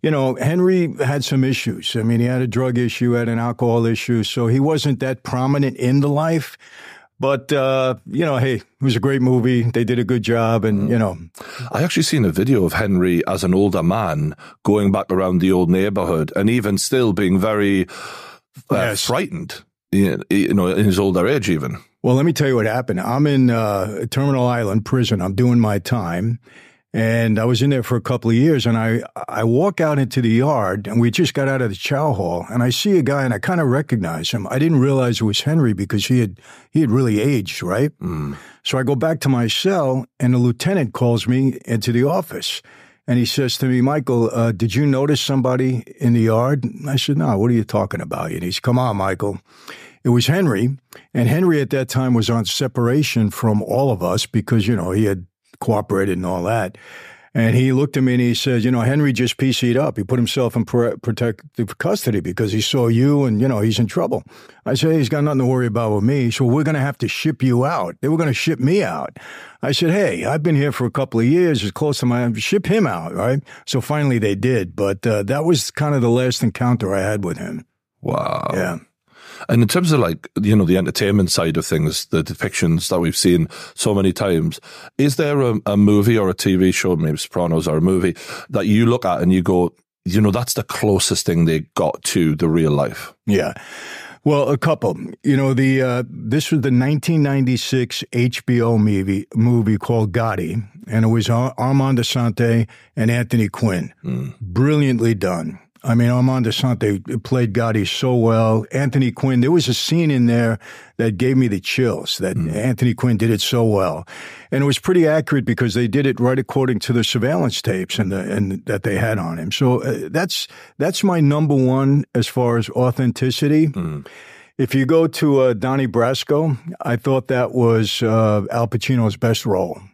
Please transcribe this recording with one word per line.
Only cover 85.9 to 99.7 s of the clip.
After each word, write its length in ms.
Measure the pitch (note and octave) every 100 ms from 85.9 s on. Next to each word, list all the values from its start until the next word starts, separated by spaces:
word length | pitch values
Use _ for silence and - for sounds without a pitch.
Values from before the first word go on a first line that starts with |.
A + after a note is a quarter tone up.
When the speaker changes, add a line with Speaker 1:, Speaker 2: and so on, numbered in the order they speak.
| G#2 G2+ A2+
Speaker 2:
or 100 | F#2+
a 60 |
T 220 | F#2+ - F#2
V 160 | F#2
show, 240 | F2+ F#2+ F2
maybe 220 | D#2 D2+
Sopranos 500 | - - E2+ E2 D#2
or 100 | D#2
a 40 |
movie, 340 | F2 F#2+ F2+ E2+ - - -
that 160 | G#2+ G2
you 220 | G#2 A#2
look 180 | B2 F#2+
at 160 | F2
and 100 | F2
you 120 | F#2
go, 320 | F2 F#2 F2 _ _ _ -
you 160 | F#2+
know, 100 | G#2
that's 240 | F#2+ B2 -
the 80 |
closest 640 | - - G#2+ G2 - G2+ -
thing 180 | E2+ E2
they 220 | D#2+ D#2 -
got 260 | D#2+ - -
to 300 | G2+ D#2+ D2+
the 140 | E2+
real 220 | E2 D#2
life? 420 | C#2+ C#2 - - - -
Speaker 1:
Yeah. 260 | G2 - - - - - - - -
Well, 260 | C#3+ D3 B2+
a 80 | C#3+
couple. 400 | E3 D3+ - D2+ - -
You 160 | C3 C3+
know, 160 | C3+
the, 300 | B2+ C3+ C3+
uh, 200 | B2+ B2 B2
this 400 | - A2 C#3+ D3+
was 100 | D#3+
the 100 | C3+
nineteen 500 | B2 C3 D3+ - E3
ninety-six 840 | C#3+ C#3 B2+ B2+ - C3 B2 - -
H 300 | A#2+ B2+ - -
B 120 | A#2+
O 200 | A#2 A2+
movie, 480 | G#2+ G2 F#2+ G2 - A2+
movie 420 | A2+ A#2+ A2